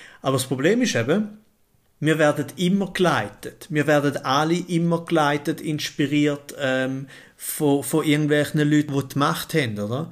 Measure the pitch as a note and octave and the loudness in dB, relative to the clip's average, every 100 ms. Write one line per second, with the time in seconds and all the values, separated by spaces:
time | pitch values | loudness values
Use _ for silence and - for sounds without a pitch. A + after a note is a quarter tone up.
0 | - - C3+ C3 - B2+ D#3 A#3+ A#3+ A#2+ | -20 -6 -2 -2 -2 0 2 2 2 0
1 | A#2 G3 G#3+ - _ _ _ _ _ - | 0 0 -2 -10 _ _ _ _ _ -4
2 | D3 D#3+ D3 D3 C#3 - F3+ G3 F#3 - | 0 4 2 2 -4 -2 0 2 -2 0
3 | E3+ C3 G2+ - B2 - - D3+ D3 D3 | 2 2 -4 -10 -18 -18 -6 -2 2 2
4 | C#3+ C3+ C#3 C#3 D#3+ F3 F3+ E3 E3+ E3+ | 2 -2 0 0 2 0 0 0 0 -2
5 | E3+ E3 C#3+ D3 E3 D3+ D#3+ C3+ - - | 0 2 2 0 -2 -4 -4 -6 -6 -2
6 | C#3 D3 D3 C#3+ - - C3+ C3 C3 C3+ | 0 2 2 0 -8 -6 -2 -2 -2 -6
7 | - - - _ - - D3+ C#3+ C3+ D#3+ | -10 -18 -20 _ -12 -2 2 2 2 0
8 | D3 D3 D3 D3 C#3+ D3+ D3 D3+ D3 C#3 | 2 2 2 2 0 0 4 2 2 -2
9 | C3+ C3 D3+ E3 - E3 B2 G#2 G#2 B2+ | -2 0 0 0 -2 -2 -2 -4 -4 -4
10 | E3+ | -6